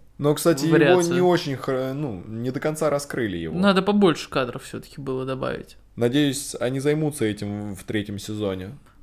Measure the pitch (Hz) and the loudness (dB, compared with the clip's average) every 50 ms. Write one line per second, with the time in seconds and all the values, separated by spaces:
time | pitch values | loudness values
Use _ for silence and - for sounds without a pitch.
0 | - - _ - 135 147 151 147 - 170 165 135 143 160 160 165 151 139 180 180 | -20 -20 _ -2 0 0 0 2 2 2 2 2 2 4 4 6 6 6 6 6
1 | 170 170 170 175 180 180 180 170 - 143 135 - - - 135 127 131 131 131 143 | 4 2 2 4 4 4 4 4 2 -2 -6 -4 -4 -2 -2 -2 -2 -4 -4 -4
2 | 151 135 104 87 - - 110 113 120 131 131 143 - 156 156 156 165 151 143 143 | -6 -6 -6 -8 -10 -10 -8 -6 -6 -4 -4 -2 -2 -4 -2 0 0 0 0 0
3 | - - - - 120 104 90 85 82 - - 175 190 202 190 190 185 202 208 208 | -2 -4 -4 -2 -2 -2 -2 -4 -4 -4 -2 2 4 4 4 4 2 2 4 6
4 | 202 180 143 - - - - 143 131 123 - 135 - - - 120 - - - - | 6 4 4 2 -4 -4 -2 -2 -2 -2 -6 -10 -12 -12 -12 -12 -12 -14 -14 -10
5 | 135 139 131 131 131 131 131 131 131 127 127 - - - - - - _ _ - | -6 -6 -4 -4 -4 -6 -6 -4 -4 -6 -6 -8 -10 -14 -20 -20 -20 _ _ 0
6 | 117 123 123 147 147 143 131 131 - - - - - 123 131 135 135 147 151 156 | 0 2 4 4 2 2 0 -2 -6 -8 -6 -4 -2 -2 -2 0 0 0 2 2
7 | 156 147 143 - 113 107 104 104 104 101 101 104 104 104 98 87 - - 107 107 | 0 -2 0 0 0 0 0 -2 -6 -6 -6 -6 -6 -8 -10 -10 -8 -4 -4 -2
8 | 101 104 101 95 - - 107 107 107 98 95 92 92 98 135 143 - - _ - | -2 -4 -6 -8 -8 -8 -6 -4 -2 -2 -4 -4 -8 -10 -14 -16 -20 -20 _ -20